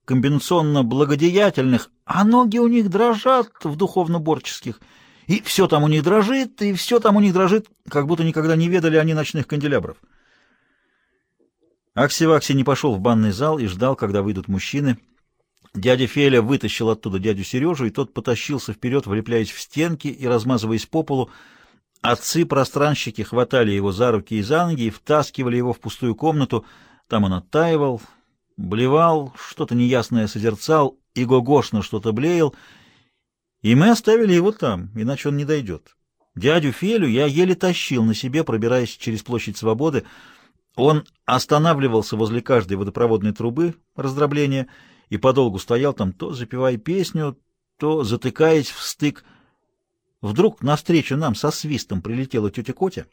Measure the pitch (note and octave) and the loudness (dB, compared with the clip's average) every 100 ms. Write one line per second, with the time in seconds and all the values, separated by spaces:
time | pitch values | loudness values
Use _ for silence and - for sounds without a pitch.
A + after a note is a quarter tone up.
0 | - B2+ C3+ C#3+ - F3 D3+ C#3+ A#2 C3 | -2 0 2 0 2 2 2 2 2 0
1 | D3 C#3+ E3+ F#3+ G3+ - C3 A#2+ - _ | 0 2 2 4 2 2 0 0 -2 _
2 | - E3+ G#3 B3 A#3 A#3 A#3+ A#3+ G3+ G3 | -6 0 4 4 4 2 2 2 2 2
3 | A#3+ G#3+ C4 C4 A#3+ - D#3+ D3+ F#3+ F#3+ | 2 2 2 2 0 -6 -8 -2 -2 0
4 | E3 E3+ D#3 C#3+ - - C3 - _ _ | -2 -2 0 -2 -4 -12 -12 -14 _ _
5 | _ _ - A3 - - F#3 D3+ D3+ D#3 | _ _ -4 -2 0 0 2 4 2 2
6 | D#3 G#3+ G3+ C4+ C4 - G3+ F#3 - A#3+ | 2 2 2 0 -4 -4 -4 -2 0 2
7 | A3+ G#3 G3+ F3+ F#3 G#3+ - _ - D3 | 4 4 4 4 4 2 -2 _ -6 -2
8 | C#3+ E3 E3 D#3 D#3+ D#3+ E3+ F3+ D#3+ D#3 | 0 0 0 0 0 2 2 2 2 2
9 | D#3+ D#3 D3 D#3 - D3 D3 B2+ E2 - | 2 0 -4 -6 -4 -4 -2 -2 -4 -12
10 | _ _ _ _ _ _ _ _ _ _ | _ _ _ _ _ _ _ _ _ _
11 | _ _ _ _ _ _ _ _ _ A#2 | _ _ _ _ _ _ _ _ _ 0
12 | C#3 - D#3+ D3+ - C3+ C3 C3 D3 G2 | 0 2 2 2 2 0 0 0 0 0
13 | A#2 A2+ A2 F#2+ D3+ D#3 G#2+ F2+ B2+ C3+ | 2 2 2 0 -2 -2 -4 -2 -2 -2
14 | G#2 G2+ G2 F#2+ F2+ F#2+ - - C#3+ A#2 | -2 -2 -2 -4 -4 -4 -4 -2 -2 -2
15 | _ _ _ _ _ _ _ G2 A2+ B2+ | _ _ _ _ _ _ _ -2 2 2
16 | B2 C#3+ C#3 B2 A2 C#3 G#2+ - A2 A2 | 0 2 4 4 2 0 -2 -2 -2 -2
17 | A2 F#2+ A2 G2 F#2 B2+ D#3 D3 A2+ C#3+ | -4 -4 -2 -4 -4 -2 -2 -2 -4 -4
18 | C3+ - B2+ A2+ - C#3 - G#2 B2 C#3 | -6 -6 -4 -4 -4 -6 -8 -8 -2 -2
19 | G#2 G#2 A2 A#2 G#2 - - C#3+ E3+ D#3+ | -2 -4 -2 -2 -2 -8 -10 -4 -4 -4
20 | D3 C#3 B2+ A#2+ B2 B2 A2 A2+ - E3 | -8 -6 -2 0 0 -2 0 -4 -2 -4
21 | D3+ C3+ A#2+ - - _ _ _ _ _ | -2 -2 -4 -10 -20 _ _ _ _ _
22 | A#2 A#2 - D#3+ E3 C3+ B2 C#3 D3 C#3+ | -2 -2 0 -2 0 0 0 0 0 0
23 | B2 A2 G2+ A#2+ A#2+ C3 A2 G2 G2 F#2+ | -4 -8 -4 -2 2 2 2 0 -2 0
24 | B2 G#2+ - A2 G#2 D#3+ F3 D3 A2+ - | 0 0 -2 -4 -2 0 0 -2 -4 -4
25 | - D3+ - - B2 A#2+ B2 A2+ A2 - | 0 0 0 -4 -4 -2 -2 -4 -10 -6
26 | B2 G#2+ D#3 D3+ C3 A2+ - - _ _ | -4 -2 0 0 0 -4 -6 -18 _ _
27 | - A2 G2 F#2 - D3+ E3 D#3 C#3 A#2 | -4 0 0 -2 -2 0 2 2 0 -4
28 | - _ _ _ _ - F#2 G#2+ B2+ D3+ | -10 _ _ _ _ -12 -6 -2 2 4
29 | E3+ D#3 C3+ - - - D3+ A#3 B2 B2+ | 4 2 -4 -12 -12 -8 -2 0 2 2
30 | G#2+ A#2+ G#2+ A2 A2+ G#2 - D#3 C#3 - | 0 -2 -2 -2 -4 -2 0 2 2 -4
31 | _ B2 B2 B2+ A#2+ C#3+ - G#2+ - G#2+ | _ -4 2 2 4 2 2 -4 -4 -4
32 | A2+ G#2+ D#3 F3 D3 - - - _ _ | -2 -2 0 2 0 -2 -20 -20 _ _
33 | _ _ _ _ _ _ G#2 B2+ G3+ A3+ | _ _ _ _ _ _ 2 6 6 4
34 | - A3+ G#3+ F3 F#3+ G#3+ C#3 F2+ F#2 A2 | 4 2 4 2 2 0 -4 -4 -8 -6
35 | A#2 C#3 D3 C#3+ C#3+ D3+ G#2+ D#2 _ _ | -6 -4 -4 -4 -2 -4 -4 -10 _ _
36 | _ _ _ - A#2+ E3+ D3 - F#3 A#3 | _ _ _ -2 2 2 2 -2 -2 0
37 | D3+ A#2 D3 D3 F#3 F3 F#3 F3 - B2 | 2 2 2 2 2 2 0 -2 -2 0
38 | A2+ G#2 B2+ D3 D3 A2+ A#2 B2+ A#2 - | 0 0 -2 -2 -2 -2 0 0 -2 -6
39 | - A2 - A#2 - G#2 A2 A2+ D#3 C3 | -8 -6 -4 -6 -6 -4 -2 0 0 -2
40 | - - - _ _ _ _ - C#3 D3+ | -6 -14 -20 _ _ _ _ 0 2 2
41 | - _ - B2 - D3+ E3 C#3+ C3+ A2+ | -2 _ -2 -2 2 2 2 2 2 0
42 | G2+ G#2+ A2 A#2 A2 B2 F2+ G2 G2+ A2+ | 0 -2 -2 -2 0 0 0 -4 -4 0
43 | A#2+ A2 G#2+ G#2 A#2 B2+ E3+ E3 _ - | 0 2 0 -4 -4 -2 -4 -4 _ -8
44 | C3+ C#3 D3 D3 C#3+ C3+ B2+ - _ _ | -6 -2 -2 0 0 -2 -6 -12 _ _
45 | - G2+ C3 C3 B2 F#2+ - A#2+ C#3+ C3+ | -10 0 2 4 2 0 -2 0 0 -2
46 | F#2+ - E3 B2+ A#2+ B2+ C3 A#2 D#3 F#3+ | -4 -6 -8 -10 -8 -2 -2 -2 -2 -4
47 | E3+ D#3+ D3 B2+ _ _ _ - D3+ D#3 | -2 -4 -6 -10 _ _ _ -6 -2 -2
48 | A2 A#2 B2+ - D#3+ D#3+ C3+ - - - | -2 -4 -4 2 4 4 0 -8 -12 -4
49 | D3 - _ _ _ _ _ _ _ _ | -4 -4 _ _ _ _ _ _ _ _
50 | _ _ G#2 G#2+ G#3+ - C3+ D3 - E3 | _ _ -4 0 0 0 -2 -2 0 0
51 | - C3+ D#3 G2+ D3 - D3+ B2+ - F#2+ | 0 -2 -2 -2 -4 -4 -6 -6 -6 -8
52 | G#2+ A#2+ C3+ A#2 G#2 B2 A#2 - F#3 D#3+ | -6 -6 -4 -4 -4 -4 -10 -4 -4 -6
53 | - | -14